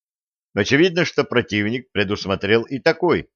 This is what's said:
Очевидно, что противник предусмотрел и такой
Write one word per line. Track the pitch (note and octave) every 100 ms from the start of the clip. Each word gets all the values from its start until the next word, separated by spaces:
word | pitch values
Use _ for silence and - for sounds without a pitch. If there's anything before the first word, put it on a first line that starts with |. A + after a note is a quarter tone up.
| _ _ _ _ _
Очевидно, | - G#2 C#3 F#3 E3+ E3+
что | -
противник | - A#2+ A2+ G#2 G#2 B2 -
предусмотрел | G2 G2+ G2+ F#2+ F#2+ G2+ A2+
и | A2+ C3+
такой | E3 D#3 F3 G#2+ -